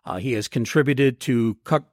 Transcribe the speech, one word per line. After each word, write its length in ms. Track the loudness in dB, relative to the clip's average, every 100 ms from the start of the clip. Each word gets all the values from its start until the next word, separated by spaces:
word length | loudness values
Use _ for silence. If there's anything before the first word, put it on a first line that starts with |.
| -10
Uh, 120 | -6
he 160 | -2
has 140 | -4 -2
contributed 720 | -4 0 2 2 2 2 0
to 360 | -2 0 0 -2
Cu-, 220 | -2 -2 -2